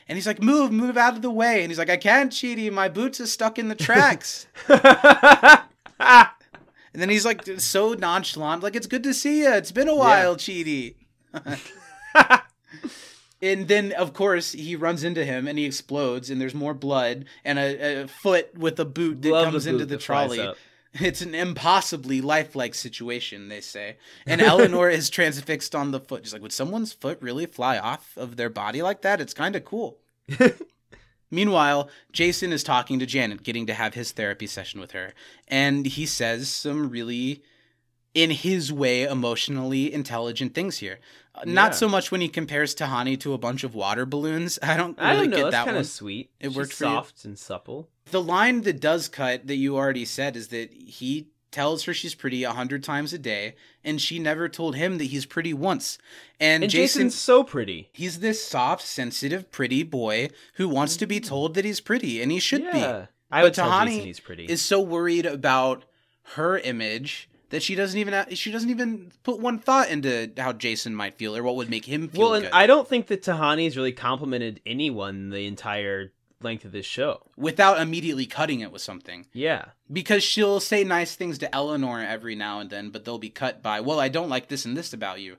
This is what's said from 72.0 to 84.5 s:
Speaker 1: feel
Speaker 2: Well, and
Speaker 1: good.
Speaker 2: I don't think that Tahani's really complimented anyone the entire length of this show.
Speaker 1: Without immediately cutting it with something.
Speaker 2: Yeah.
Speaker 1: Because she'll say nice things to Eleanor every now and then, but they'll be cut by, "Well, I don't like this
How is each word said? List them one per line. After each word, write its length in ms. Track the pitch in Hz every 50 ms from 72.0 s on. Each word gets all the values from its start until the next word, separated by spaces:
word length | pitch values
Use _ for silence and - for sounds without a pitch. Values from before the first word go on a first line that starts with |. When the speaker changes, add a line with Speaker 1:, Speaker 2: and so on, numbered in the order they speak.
| 165 160
Speaker 1:
feel 120 | 165 190
Speaker 2:
Well, 120 | 226 226 220
and 80 | - 98
Speaker 1:
good. 60 | 92 170
Speaker 2:
I 140 | 180 202
don't 200 | 226 285 302 -
think 200 | - 262 240 -
that 160 | - 202 190 -
Tahani's 520 | 190 170 156 151 147 151 160 165 160 127
really 160 | 135 131 127
complimented 680 | 123 - - 123 131 139 151 135 127 123 117 113 104 - -
anyone 640 | 107 120 135 156 143 120 101 98 98 98 98 98 98
the 180 | 98 101 101
entire 640 | 101 101 - - 107 104 104 101 98 98 98 95 95 _ _ _ _ _ _
length 220 | - 113 113 107 -
of 80 | 98
this 140 | 95 101 95
show. 360 | - - 123 139 151 - - _ _ _
Speaker 1:
Without 460 | - 143 160 156 208 196 196 196 160
immediately 440 | 160 160 165 175 165 165 143 131 127
cutting 360 | - - 143 156 - 135 117
it 100 | 107 92
with 100 | 90 107
something. 440 | - 107 95 85 - 90 90 87 90 _ -
Speaker 2:
Yeah. 320 | 120 147 165 143 80 - - _ _ _ -
Speaker 1:
Because 320 | 143 185 - - 208 202 -
she'll 380 | - - 214 208 202 202 190
say 240 | 190 - 214 202 196
nice 280 | 190 175 175 170 165 -
things 220 | - 180 170 151 -
to 140 | 147 - -
Eleanor 460 | 139 143 147 151 139 135 123 117 113
every 320 | 110 98 113 110 117 117 110
now 280 | 104 104 104 104 104
and 80 | 104 90
then, 220 | 101 101 104 104
but 120 | 107 107 107
they'll 140 | 117 117
be 120 | 110 110 110
cut 320 | - - 135 127 - -
by, 200 | - 110 107 107
"Well, 180 | 117 143 156 151
I 80 | 135
don't 220 | 131 139 165 175 151
like 180 | 127 127 -
this 160 | -